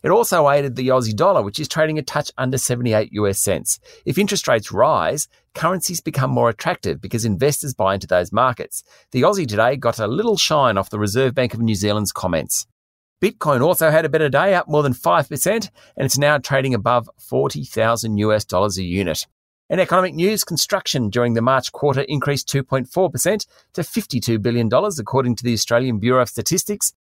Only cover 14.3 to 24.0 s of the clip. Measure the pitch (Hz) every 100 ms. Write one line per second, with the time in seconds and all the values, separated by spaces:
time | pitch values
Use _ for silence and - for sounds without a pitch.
14.3 | 139 185 180 - 147 143 123 170 175 -
15.3 | 143 175 226 202 _ - - 135 135 147
16.3 | 147 - 135 135 117 113 123 113 _ -
17.3 | 127 139 147 135 - 113 117 117 104 107
18.3 | 107 - 92 104 90 90 90 90 - -
19.3 | _ _ _ _ 180 180 180 185 147 185
20.3 | 214 - 165 - 196 - 147 110 120 120
21.3 | 117 120 135 - - 147 131 - 147 143
22.3 | 139 - 139 131 135 120 175 185 - 175
23.3 | 208 - _ _ - 170 -